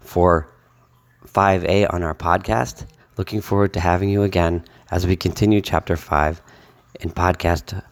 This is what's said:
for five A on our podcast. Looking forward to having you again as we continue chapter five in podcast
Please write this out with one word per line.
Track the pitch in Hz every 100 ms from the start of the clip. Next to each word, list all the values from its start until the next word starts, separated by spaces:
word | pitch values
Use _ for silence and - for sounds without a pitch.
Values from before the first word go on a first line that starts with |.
for | - 87 87 85 78 _ _ _ _ _ _ _ -
five | - 98 95 87
A | 98 101
on | 90
our | 82 78
podcast. | 85 92 95 113 123 - - _ _ -
Looking | 98 107
forward | - 101 101
to | 92
having | 87 90 98
you | 101
again | 101 90 85 85 - - _
as | 90 90
we | 92
continue | 90 - 107 104
chapter | - 80 - 82
five | - 76 76 80 - - - _ _ -
in | 85
podcast | - 90 87 85 82 - 95 -